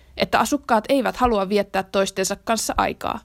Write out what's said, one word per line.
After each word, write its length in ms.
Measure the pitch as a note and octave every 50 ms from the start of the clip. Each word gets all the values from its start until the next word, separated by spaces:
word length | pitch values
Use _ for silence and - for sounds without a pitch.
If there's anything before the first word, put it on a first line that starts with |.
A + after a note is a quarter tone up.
| - - -
että 220 | - - - - -
asukkaat 460 | A#3 - D4 C#4 - - A#3+ G#3+ A3 -
eivät 280 | C#4 C#4 A3+ F#3+ F#3+
halua 320 | - B3+ B3 A3+ G3+ G3 F#3
viettää 340 | G#3 G3+ G3 - - F#3+ F#3+
toistensa 520 | - - G3+ G3 F#3+ - - F#3+ F#3+ G3+
kanssa 380 | - - - A#3 G#3+ - - -
aikaa. 420 | - F#3+ - - - - - - G#3+ -